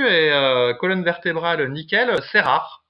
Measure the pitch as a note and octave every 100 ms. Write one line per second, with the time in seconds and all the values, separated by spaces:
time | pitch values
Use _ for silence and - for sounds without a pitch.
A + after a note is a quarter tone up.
0 | C4 F3 D#3 C#3+ C3+ B2+ B2 A#2+ F#3 F#3+
1 | E3+ E3+ F3 E3 E3+ E3 C3+ D3 D#3+ G3+
2 | B3 F3+ - G#3+ D#3 C#3+ - - _